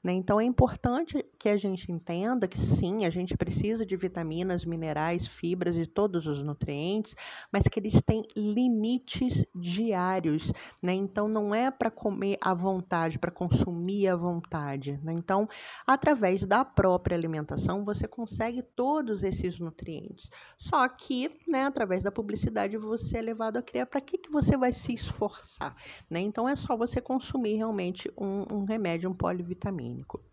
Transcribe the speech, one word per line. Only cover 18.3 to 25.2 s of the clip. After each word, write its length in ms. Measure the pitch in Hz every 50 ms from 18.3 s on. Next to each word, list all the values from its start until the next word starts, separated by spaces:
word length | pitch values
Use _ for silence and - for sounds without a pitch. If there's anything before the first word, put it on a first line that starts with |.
| - - 226 226 240 254
todos 640 | 247 - _ - 247 262 294 311 294 226 214 196 190
esses 360 | 196 180 - 185 185 170 170
nutrientes. 680 | 170 165 156 - - - 160 - - - - - - - - - - - - _
Só 300 | - - - 302 254 262
que, 520 | 262 - - - 277 247 254 330 - - _ -
né, 160 | 320 262 262
através 400 | 277 277 277 233 190 185 185 180
da 80 | 202
publicidade, 680 | 196 - 220 208 208 202 - - 220 208 202 202 208 220
você 400 | 214 214 220 233 - - - 233
é 40 |
levado 360 | 226 226 226 220 226 220 214 233
a 40 |
criar 240 | 240 - - 247 254
pra 160 | - - 285
que 160 | 269 - - 359
que 140 | - 330
você 260 | 302 294 277 - - 269
vai 160 | 254 254 247
se 200 | - - - 240
esforçar, 840 | 233 - - - -